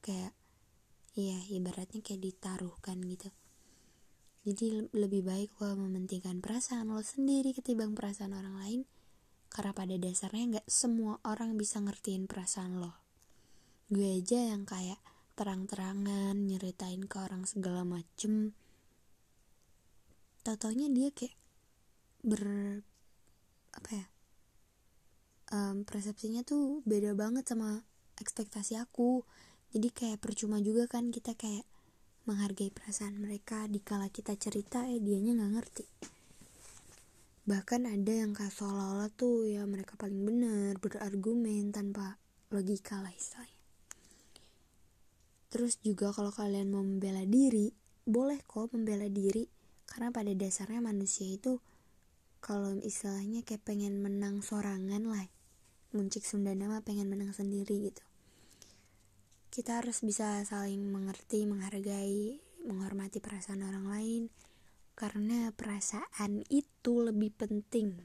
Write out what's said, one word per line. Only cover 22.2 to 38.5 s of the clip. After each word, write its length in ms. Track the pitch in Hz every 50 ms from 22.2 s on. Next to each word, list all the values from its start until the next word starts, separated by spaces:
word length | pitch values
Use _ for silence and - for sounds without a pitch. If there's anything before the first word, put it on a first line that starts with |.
| - 233 214 208 202 202 202 202 202 202 202 208 208 - _ _ _ - - _ _ _ - _ _ _ _ _ _ _
apa 180 | - - - -
ya, 140 | 226 202 185 - _ _ - _ - - - _ _ - - _ _ _ _ _ _ - _ - _ - _ _ _ _ - - 214
em, 320 | 208 202 196 196 196 208 -
persepsinya 560 | - 208 196 208 208 - - 214 226 233 247
tuh 400 | - 294 294 285 269 277 302 269
beda 320 | 214 214 208 202 208 208
banget 320 | 196 214 220 233 262 269 -
sama 360 | 240 226 220 214 214 214 233 - _ - _ - - -
ekspektasi 560 | 214 - - - 214 208 - 214 202 - 226
aku. 480 | 220 240 - _ - 240 240 254 254 240 - - - - - - _ _ _
Jadi 160 | - 220 214 240
kayak 280 | - - 247 226 214 208
percuma 400 | - 220 208 - - 208 214 208
juga 280 | 202 208 220 233 240 240
kan 200 | - 240 240 240
kita 240 | 233 240 - - 226
kayak 280 | - - 220 208 202 254 _ - - _ - _ _ - - - _ _ -
menghargai 480 | 208 202 202 202 196 190 202 196 196
perasaan 480 | - - 214 202 - 208 202 202 202 208
mereka 480 | 202 208 202 - - 226 214 214 214
dikala 400 | 208 208 202 - 208 202 196 196
kita 240 | - - - - 208
cerita, 520 | 196 - 214 - 208 202 - - 247 247 254
eh, 80 | 247 233
dianya 360 | 214 202 202 196 202 226 240 233
nggak 120 | 214 202 208
ngerti. 300 | 226 - - - - - - - _ - - - - - - - - - - - - - - - - - - - - - - - - - - - - _
Bahkan 400 | 208 202 196 190 - 240 240 247
ada 280 | 240 208 202 196 208 220 226 220
yang 80 | 214 208
kayak 160 | 208 208 202